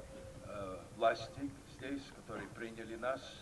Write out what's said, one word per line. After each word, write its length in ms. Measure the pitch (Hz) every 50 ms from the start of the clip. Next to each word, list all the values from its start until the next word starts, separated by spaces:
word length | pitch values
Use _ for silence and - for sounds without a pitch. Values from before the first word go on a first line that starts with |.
| - - - - - - - - -
э, 320 | - 104 104 98 95 92 - 85 - -
власти 540 | 107 113 113 123 117 113 - - 135 139 139 - - - - -
здесь, 280 | - 139 131 139 139 - - -
которые 320 | - - - 110 104 101 98
приняли 480 | - 113 120 113 113 113 113 110 113
нас 240 | 110 117 123 135 131 - - - -